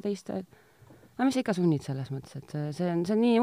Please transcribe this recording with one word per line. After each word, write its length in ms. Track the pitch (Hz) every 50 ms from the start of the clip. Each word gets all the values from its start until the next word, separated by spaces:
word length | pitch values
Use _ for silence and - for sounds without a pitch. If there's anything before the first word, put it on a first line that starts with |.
| 190
teist, 300 | 202 202 - - - - 190 185 - - - _ _ _ _ - - - - - - _
no 120 | - 254
mis 100 | 269 254
sa 60 | 254 -
ikka 120 | 226 196
sunnid 320 | 180 180 175 151 139 -
selles 240 | - 135 135 131 -
mõttes, 240 | 139 135 - - - 135
et 160 | - - - 151 147 151 147
see 140 | 180 180 175
on, 140 | 170 170 175
see 80 | 185 214
on 80 | 220 233
nii 140 | 240 233 226